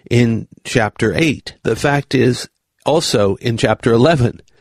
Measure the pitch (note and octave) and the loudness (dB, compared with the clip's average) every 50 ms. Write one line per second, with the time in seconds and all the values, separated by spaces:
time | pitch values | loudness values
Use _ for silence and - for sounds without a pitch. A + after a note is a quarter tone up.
0 | _ - - A#2+ A#2+ A#2 A2+ G#2+ - - - - - - - B2+ A2 G#2 - - | _ -2 0 2 2 2 0 -4 -6 -12 -18 -20 -14 -4 -2 -2 -2 -2 -2 -2
1 | A#2 A2 - - E3 D#3+ G#2+ G2+ - - - _ - A#2+ A2+ - - D3 C#3+ C#3+ | -2 -2 0 0 0 -2 -2 -4 -8 -16 -18 _ -6 -4 -4 -2 -2 -2 -2 -2
2 | C#3 - - B2+ A#2 B2+ A#2+ - - - _ _ _ _ _ _ _ C#3 C#3+ E3+ | -2 -2 0 0 2 0 0 -2 -8 -14 _ _ _ _ _ _ _ 0 0 0
3 | - - - A#2 G2+ G2 F#2+ - - B2 A#2 A2 - A2 G#2+ - - A#2+ A2+ A#2 | 0 0 0 0 0 0 -2 -2 -4 -6 -2 -2 0 0 0 0 0 2 2 4
4 | B2 D#3+ E3+ C#3 B2 G#2+ - - - _ _ _ | 4 4 4 2 0 -2 -2 -6 -16 _ _ _